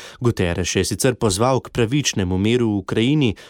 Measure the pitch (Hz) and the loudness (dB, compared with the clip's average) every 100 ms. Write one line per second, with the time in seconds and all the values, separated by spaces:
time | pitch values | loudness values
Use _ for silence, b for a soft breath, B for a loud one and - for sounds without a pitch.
0 | B B 120 - 87 85 87 98 90 101 | B B -2 0 0 0 -2 0 -2 0
1 | 131 120 113 92 127 127 - 127 110 147 | 0 2 -2 2 2 0 -2 -2 0 0
2 | - 113 90 92 107 123 113 101 - 107 | -2 -2 -2 0 2 2 0 -2 -2 0
3 | 123 151 123 - | 2 2 2 -2